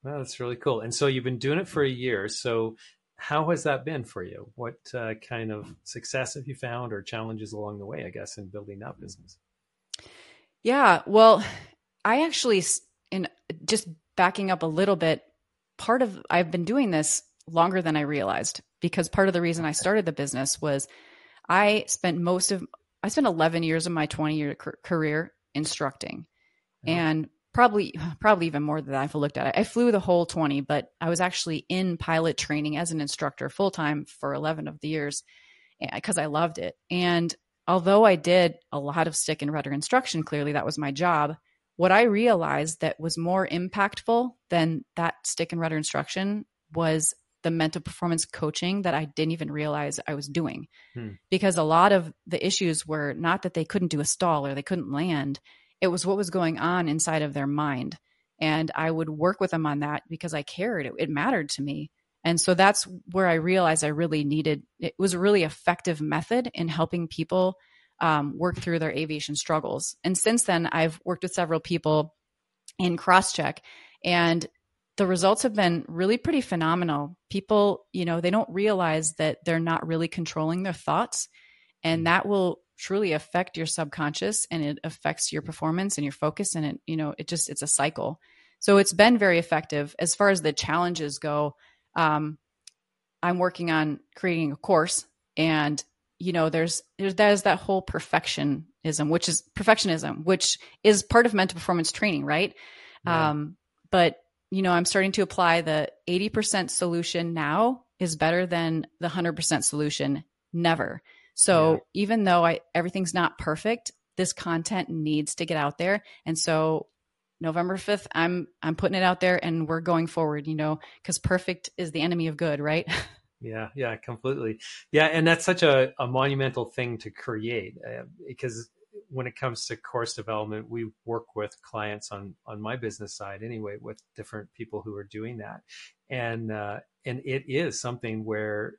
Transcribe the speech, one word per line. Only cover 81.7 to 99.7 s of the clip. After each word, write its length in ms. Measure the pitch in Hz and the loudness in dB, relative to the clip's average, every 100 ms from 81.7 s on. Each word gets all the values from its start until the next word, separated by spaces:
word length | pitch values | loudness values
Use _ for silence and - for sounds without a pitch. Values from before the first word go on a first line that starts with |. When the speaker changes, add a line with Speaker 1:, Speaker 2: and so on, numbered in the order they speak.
| _ | _
Speaker 2:
and 200 | 165 165 | -2 0
Speaker 1:
Mm. 20 | |
Speaker 2:
that 220 | 165 175 - | 2 2 2
will 340 | 202 185 - _ _ | 2 2 -2 _ _
truly 360 | - 196 208 | -4 -2 0
affect 440 | 151 - 175 185 - | 0 0 -2 -2 -4
your 100 | 160 | -4
subconscious, 800 | - 156 - 151 151 196 220 - | -4 -6 -2 -4 -2 -2 -2 -2
and 120 | 170 | -2
it 160 | 147 147 | -2 -4
affects 480 | 160 - 151 156 - | -8 -6 -4 -2 -4
your 80 | 151 | -4
performance 560 | 143 160 160 165 196 190 | -8 -4 -2 0 -2 -2
and 80 | |
your 80 | 143 | -4
focus, 420 | 139 151 156 202 | -2 -4 -2 -4
and 120 | 170 151 | -2 -4
it, 140 | - - | -6 -6
you 120 | 160 | -4
know, 160 | 151 - | -4 -6
it 120 | 156 | -6
just, 200 | 165 - | -4 -4
it's 140 | 147 | -4
a 40 | 147 | -2
cycle. 540 | - 143 - 107 - _ _ _ _ | 0 0 0 -6 -6 _ _ _ _
So 180 | - 196 | 6 6
it's 160 | 190 | 6
been 240 | 180 214 240 | 6 6 8
very 220 | 202 170 | 6 4
effective. 560 | 170 156 156 147 143 - | 2 -2 0 -4 -4 -4
As 160 | 175 | -4
far 140 | - 202 | 2 4
as 140 | 190 | 4
the 100 | 156 | 0
challenges 640 | 147 - 156 175 170 151 143 | -2 -2 0 0 -2 -6 -6
go, 380 | 156 147 147 - _ _ _ - | -4 0 -2 -4 _ _ _ 0
um, 420 | 160 151 151 156 _ _ - _ _ _ _ _ | 2 2 -2 -8 _ _ -20 _ _ _ _ _
I'm 160 | 175 180 | -2 2
working 320 | 180 180 170 | 0 0 0
on 300 | 160 156 143 _ | 2 2 -2 _
creating 380 | - 190 170 156 | -6 -2 0 -2
a 40 | 143 | -4
course, 500 | - 180 170 - - _ _ - | 2 4 4 -2 -6 _ _ -2
and, 460 | 160 156 147 147 - _ _ _ | 0 2 0 -2 -8 _ _ _
you 140 | 175 | -4
know, 180 | 175 160 | 0 2
there's, 320 | 160 165 160 - _ | 2 0 -2 -8 _
there's, 160 | 196 | -4
there's 280 | 185 208 202 | 4 6 6
that 160 | 202 185 | 4 2
whole 240 | - 190 | 2 -2
perfectionism, 1300 | 185 - - 160 - - 147 139 160 _ 160 151 147 | 0 -8 0 -2 0 -2 -2 -2 -6 _ -4 -2 0
which 200 | 165 - | 0 0
is 140 | 160 - - | -2 -4 -6
perfectionism, 680 | 208 | 4